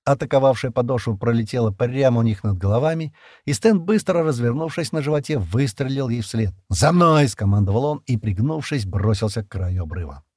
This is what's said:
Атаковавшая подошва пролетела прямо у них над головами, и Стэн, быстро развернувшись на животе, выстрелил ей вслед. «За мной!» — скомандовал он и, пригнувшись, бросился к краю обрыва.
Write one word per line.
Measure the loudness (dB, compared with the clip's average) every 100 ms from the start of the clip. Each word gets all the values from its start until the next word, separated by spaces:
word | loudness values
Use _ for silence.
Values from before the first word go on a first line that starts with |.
Атаковавшая | -2 -2 0 2 4 2 0
подошва | -2 0 -2 -2 -2
пролетела | 0 0 0 -2 -2
прямо | 0 -2 2 2 4
у |
них | 2 0
над | -2 -2
головами, | 0 0 0 -2 -6 -12 -20 -12 -6
и |
Стэн, | 0 2 2
быстро | 2 0 2 0
развернувшись | 0 0 0 0 -2 -4 -4
на | -4
животе, | -2 -2 -2 -4
выстрелил | -2 0 0 -2 -4 -2 -2
ей | -4
вслед. | -4 -2 -2 -4 -6
«За | 0 2
мной!» — | 4 6 6 4
скомандовал | 2 0 2 2 2 0
он | -4 -4
и, | -4
пригнувшись, | -2 -2 -2 -2 -4 -4 -4
бросился | -2 0 0 -2 -4
к | -8
краю | -6 -4 -4
обрыва. | -6 -8 -10 -12 -20